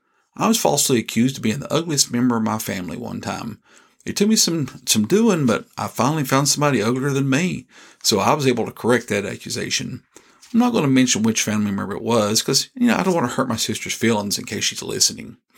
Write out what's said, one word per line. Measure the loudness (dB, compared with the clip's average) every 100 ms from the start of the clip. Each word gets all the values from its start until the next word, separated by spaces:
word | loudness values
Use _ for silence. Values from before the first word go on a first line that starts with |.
| _ _ _ -2
I | 0
was | 2
falsely | 2 2 2 0
accused | 0 0 0 0
of |
being | -4 -4
the | -2
ugliest | -4 -2 -2 0
member | 0 0 0
of |
my | -2 -4
family | -6 -8 -8 -10
one | -10 -8
time. | -8 -8 -10 -12 _ _ _ _ -10
It | 0
took | 4
me | 4
some, | 2 0 -6 -8 -2
some | 0 4
doing, | 4 4 4 2
but | 0 -4 -8
I | -6
finally | 0 0 0
found | 0 2 2
somebody | 2 2 2
uglier | 2 0 0
than | 0 0
me, | 0 0 -4 -10 -20 -20 _
so | 0 2
I | 4
was | 4 2
able | 0 -2
to |
correct | -2 2 2 2
that | -2 -2
accusation. | -8 -8 -8 -4 -4 -6 -10 -16 -20 _ _ -2
I'm | 2
not | 2
gonna | 2 4
mention | 4 4 2
which | 2 0
family | -2 0 0
member | -2 -4 -6
it |
was, | 0 2 2 0
'cause, | 0 -2 -2 0
you | 2
know, | 2
I |
don't | 2
wanna | 0 0
hurt | -2 -2
my | -2
sister's | -4 -4 -6
feelings | -2 0 0 -2 -6
in | -6
case | -4
she's | -4 -6
listening. | -8 0 0 0 -12 -18 _